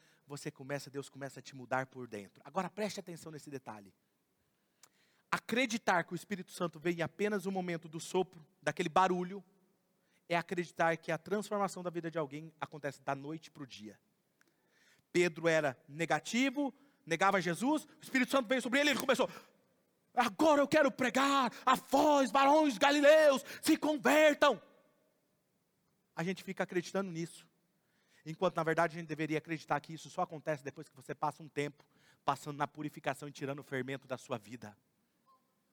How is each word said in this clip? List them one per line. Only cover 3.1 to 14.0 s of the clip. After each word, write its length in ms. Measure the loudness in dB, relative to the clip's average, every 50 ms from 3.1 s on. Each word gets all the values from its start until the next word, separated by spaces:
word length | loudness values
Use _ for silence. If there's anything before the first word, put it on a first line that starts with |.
| -16 -16 -16 -16
nesse 160 | -16 -16 -16 -12
detalhe. 460 | -14 -14 -12 -14 -16 -16 -18 -20 _ _ _ _ _ _ _ _ _ _ _ _ _ _ _ _ _ _ -20 _ _ _ _ _ _ _ _ -8
Acreditar 720 | -8 -8 -6 -4 -2 -2 -2 -2 -2 -4 0 0 0 0 0
que 80 | -2
o 20 | -8
Espírito 380 | -10 -8 -8 -8 -8 -8 -14
Santo 260 | -8 -6 -6 -6 -6 -6
vem 200 | -4 -4 -2 -2
em 40 |
apenas 420 | -4 -6 _ -4 -4 -2 -2 -2 -4
um 60 | -4
momento 380 | -4 -4 -4 -4 -6 -8 -10 -12
do 100 | -14 -12
sopro, 460 | -10 -2 -2 -2 -2 -2 -6 -20 -20 _ _ _
daquele 260 | -6 -6 -4 -2 -4 2
barulho, 540 | 4 4 4 4 2 0 -2 -6 -10 -14 -16 _ _ _ _ _ _ _ _ _ _ _ _ _ _ _ _ -2
é 80 | -2
acreditar 600 | -2 -2 -2 -4 -4 -4 -6 -2 0 2 2 2
que 140 | 0 -4 -6
a 80 | -6 -6
transformação 640 | -4 -4 -4 -4 -4 -4 -2 -2 -2 -2 -4 -8
da 80 | -10 -8
vida 180 | -8 -6 -8 -6
de 100 | -6 -6
alguém 340 | -6 -6 -8 -12 -14 -14 _ -12
acontece 420 | -12 -10 -10 -8 -8 -8 -8 -8
da 140 | -6 -6 -6
noite 340 | -6 -6 -12 -12 -12 -14 -20
pro 160 | _ -18 -16
dia. 320 | -16 -16 -18 -18 -18 -20 _